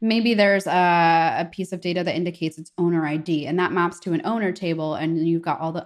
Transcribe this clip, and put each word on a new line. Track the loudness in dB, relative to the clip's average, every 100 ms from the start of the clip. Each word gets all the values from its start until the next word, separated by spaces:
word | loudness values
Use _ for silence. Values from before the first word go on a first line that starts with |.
maybe | 0 2 2
there's | 4 4 4 2
a, | 2 4 4 4 4 2 0
a | -4
piece | -6 -8
of | -6
data | -4 -2
that | -2
indicates | -2 -4 -4 -6 -6
its | -12 -2
owner | 0 2 0
I | -4
D, | -2 -2 -2
and | 0
that | 0
maps | 0 -2 -4
to | -4
an | -4
owner | -2 -2 -2
table, | -4 -4 -4 -4
and | -4 -2 0 0
you've | 0
got | -2 -4
all | -4
the | -6